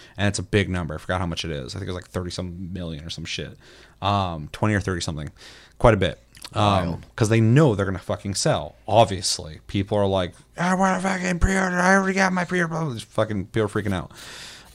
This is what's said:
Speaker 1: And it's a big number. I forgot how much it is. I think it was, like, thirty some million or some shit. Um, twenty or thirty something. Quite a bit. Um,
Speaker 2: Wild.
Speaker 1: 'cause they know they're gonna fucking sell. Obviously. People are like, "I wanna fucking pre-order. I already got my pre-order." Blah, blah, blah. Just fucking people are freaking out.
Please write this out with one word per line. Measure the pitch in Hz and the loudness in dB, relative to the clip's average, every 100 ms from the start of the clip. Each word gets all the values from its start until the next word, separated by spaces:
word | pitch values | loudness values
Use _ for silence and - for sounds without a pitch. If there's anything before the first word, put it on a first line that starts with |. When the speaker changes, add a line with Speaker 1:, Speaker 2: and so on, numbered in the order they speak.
| - - | -16 -4
Speaker 1:
And | 101 | -2
it's | 95 | -2
a | |
big | 90 107 90 | 0 0 2
number. | 90 82 78 | -2 -4 -6
I | |
forgot | - 92 | -4 -2
how | 92 | -2
much | 82 | -4
it | 82 | -6
is. | 73 64 - | -6 -8 -8
I | |
think | 95 | -8
it | |
was, | 90 | -8
like, | - | -8
thirty | 92 90 | -8 -6
some | - 92 87 92 | -6 -8 -8 -10
million | 92 85 78 | -8 -8 -8
or | 82 | -10
some | 82 | -12
shit. | 82 - 71 - - - - - | -10 -8 -10 -14 -20 -20 -20 -4
Um, | 98 101 92 80 73 | 0 2 0 -4 -10
twenty | - 107 | -2 2
or | 104 | 2
thirty | 92 90 | 0 -4
something. | - 78 73 - - - - - | -4 -6 -8 -12 -20 -20 -20 2
Quite | 123 | 4
a | 107 | 6
bit. | 90 - _ - - | 2 -2 _ -20 -8
Um, | - | 0
Speaker 2:
Wild. | 104 98 87 85 - | 2 4 0 -4 -8
Speaker 1:
'cause | - 107 | -2 2
they | 113 | 4
know | 110 127 160 | 6 6 6
they're | 101 | 4
gonna | 95 92 | 0 -4
fucking | - 98 101 | -6 -6 -4
sell. | 95 165 107 76 - - | -2 0 0 -4 -12 2
Obviously. | 101 107 95 92 - 82 78 - | 6 6 4 -4 -4 -8 -16 -6
People | 104 98 104 | -2 0 2
are | 101 | 2
like, | 95 90 - - - | 2 -2 -6 -14 -4
"I | 175 | 0
wanna | 185 190 185 | 2 2 2
fucking | 190 190 185 175 | -2 -2 -2 0
pre-order. | 185 190 185 180 | 2 2 0 2
I | 180 | 4
already | 196 190 | 4 4
got | 190 190 | 2 2
my | 185 175 | 0 -2
pre-order." | 180 170 | 0 0
Blah, | 160 | -2
blah, | 160 | -4
blah. | 117 | -6
Just | - | -6
fucking | - 107 107 87 | -2 -2 -2 -2
people | - | 0
are | 104 | 0
freaking | 107 104 | 0 -2
out. | 92 - - - - - - - | -2 -4 -14 -18 -16 -18 -18 -8